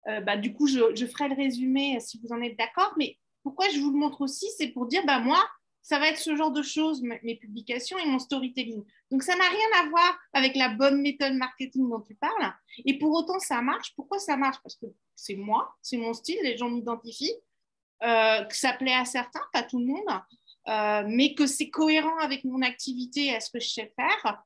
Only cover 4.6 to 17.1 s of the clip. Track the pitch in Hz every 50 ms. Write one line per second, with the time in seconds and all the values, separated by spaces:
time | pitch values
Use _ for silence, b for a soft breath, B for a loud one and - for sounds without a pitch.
4.6 | 320 240 - 254 247 233 269 381 359 285 277 247 226 254 311 359 403 - - _
5.6 | _ _ _ _ _ - 302 277 294 311 311 311 - 320 302 294 311 311 254 302
6.6 | 285 - - 311 311 320 311 262 247 240 226 - - 233 226 - - 208 208 233
7.6 | 220 - 240 247 247 - 370 381 339 294 262 262 262 - 285 269 254 254 247 262
8.6 | 247 233 226 208 202 b b b b _ 269 262 269 349 359 359 370 359 - 427
9.6 | 440 440 440 359 330 302 320 339 349 349 349 - - _ - 277 262 262 262 269
10.6 | 254 247 214 220 269 277 277 277 277 285 277 - 285 269 269 262 254 247 - _
11.6 | 269 262 _ 262 262 240 233 220 214 _ 214 _ 277 320 453 427 285 190 - _
12.6 | _ B B B B 269 277 277 302 311 302 330 330 330 370 381 381 - 277 240
13.6 | 240 262 330 466 - - _ - - _ 392 392 - - 294 262 277 262 262 -
14.6 | _ - - _ - 220 - _ _ _ _ - - - 196 190 202 208 214 262
15.6 | 480 508 - _ - - 262 233 226 226 226 - - - 349 440 339 262 226 220
16.6 | 247 240 240 240 220 240 233 233 233 233